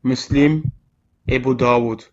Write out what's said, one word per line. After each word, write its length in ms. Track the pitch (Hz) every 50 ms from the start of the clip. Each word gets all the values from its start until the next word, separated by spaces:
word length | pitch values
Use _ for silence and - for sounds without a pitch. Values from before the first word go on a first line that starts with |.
| -
Müslim, 600 | 127 131 123 - - - 139 143 147 156 156 156 - - - _ _ _ _ _ _ _ _ _ -
Ebu 280 | 123 131 123 131 131 120
Davud 420 | 127 123 123 120 117 117 110 107 - _